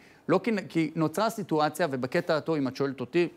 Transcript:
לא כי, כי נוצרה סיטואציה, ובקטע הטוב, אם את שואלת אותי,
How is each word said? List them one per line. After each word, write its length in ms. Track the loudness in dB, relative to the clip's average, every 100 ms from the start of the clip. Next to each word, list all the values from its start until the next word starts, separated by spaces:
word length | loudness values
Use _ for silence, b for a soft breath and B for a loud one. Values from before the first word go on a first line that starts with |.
| B B 0
לא 120 | 2
כי, 80 | 2 -2 -2
כי 220 | 0 0 0
נוצרה 340 | 0 2 0
סיטואציה, 560 | -2 -2 0 0 0 -2
ובקטע 460 | -2 -2 -2 2 0
הטוב, 200 | 0 0
אם 120 | -2
את 80 | -2
שואלת 240 | -4 -4
אותי, 280 | -2 0 0